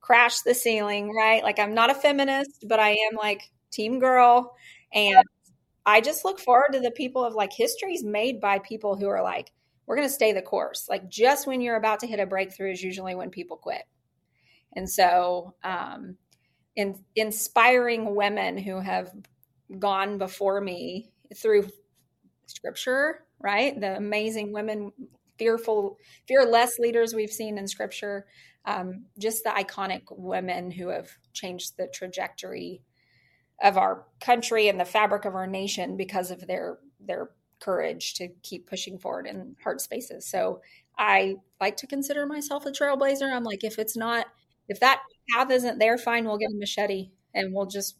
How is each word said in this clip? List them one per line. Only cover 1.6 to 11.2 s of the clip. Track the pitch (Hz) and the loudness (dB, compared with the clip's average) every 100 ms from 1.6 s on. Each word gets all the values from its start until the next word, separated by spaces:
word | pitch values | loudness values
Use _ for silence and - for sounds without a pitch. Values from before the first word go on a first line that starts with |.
| 208 | 0
not | 220 233 | 4 4
a | 269 | 4
feminist, | 294 285 277 269 285 - 208 | 2 2 2 0 -2 -8 0
but | 220 | 4
I | 214 | 4
am, | 208 220 220 | 4 0 0
like, | 214 202 - _ _ | -2 -4 -6 _ _
team | - 214 254 | -6 -4 2
girl. | 262 254 247 240 247 - - - _ | 4 8 10 8 4 -14 -20 -20 _
And | 214 208 190 185 _ _ _ _ _ - | 0 6 8 8 _ _ _ _ _ 6
I | 214 | 6
just | 233 311 370 | 6 -2 -4
look | 392 | -4
forward | - 247 285 | 4 6 6
to | 269 | 2
the | 247 | -2
people | 240 254 254 | -4 -4 -2
of, | 240 | -2
like, | 220 202 | -2 -4
history's | - 233 - 392 339 | 0 -2 0 -6 -6
made | 220 208 233 233 | -4 -2 -2 -2
by | 202 196 | 0 0
people | 196 220 208 196 | -2 -8 -4 -2
who | 196 | -2
are | 202 | -2
like, | - - - _ _ _ - | -2 -4 -8 _ _ _ -6
"We're | 233 | -2
gonna | 285 | -2
stay | 277 220 | 2 2
the | 196 | 2
course." | 185 196 - - - | -2 -4 -4 -8 -8
Like, | 196 185 | -8 -8
just | 202 | 2